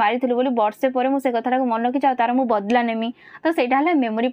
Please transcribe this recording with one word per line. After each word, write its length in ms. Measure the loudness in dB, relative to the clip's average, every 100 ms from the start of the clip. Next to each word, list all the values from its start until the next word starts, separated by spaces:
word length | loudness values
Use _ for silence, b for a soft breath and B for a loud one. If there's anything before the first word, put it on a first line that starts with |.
ମାରିଥିଲୁ 320 | 0 0 0 0
ବୋଲି 120 | 0 0
ବର୍ଷେ 260 | 0 0 -2
ପରେ 140 | 0 0
ମୁଁ 120 | 0
ସେ 60 | 0
କଥାଟାକୁ 320 | -2 0 0 0
ମନେ 100 | 0
ରଖିଛି, 220 | 0 0 0
ଆଉ 60 | 0
ତାର 100 | 0 0
ମୁଁ 60 | 0
ବଦଲା 300 | 0 0 0
ନେମି। 260 | 0 -2 -6 -8 B B
ତ 20 | -2 0
ସେଇଟା 180 | 0 2
ହେଲା 140 | 2 2
ମେମୋରି 240 | 0 0 -2